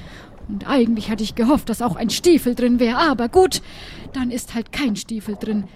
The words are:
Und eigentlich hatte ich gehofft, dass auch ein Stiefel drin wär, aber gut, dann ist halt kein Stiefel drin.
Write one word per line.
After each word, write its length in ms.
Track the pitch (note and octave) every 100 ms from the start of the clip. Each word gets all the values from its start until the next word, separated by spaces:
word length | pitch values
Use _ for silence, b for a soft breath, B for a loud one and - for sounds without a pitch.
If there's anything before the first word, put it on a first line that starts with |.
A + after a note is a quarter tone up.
| B B B B -
Und 180 | G3+ -
eigentlich 440 | C4+ A#3 A3 G3+
hatte 100 | A3
ich 140 | G#3+ -
gehofft, 320 | A#3 D4 -
dass 120 | A3
auch 140 | A#3+
ein 160 | E3+ G#3
Stiefel 460 | - F4+ D#4+ B3 A#3+
drin 240 | A#3+ A#3+
wär, 180 | A#3+ B3
aber 300 | E4 A#3+ A#3+
gut, 340 | F#4 F#4 - - B B B B
dann 200 | C4+ B3
ist 220 | - - A#3
halt 160 | -
kein 240 | - C#4 G3+
Stiefel 400 | - A3 G#3+ G3+
drin. 320 | G#3+ G#3+ F#3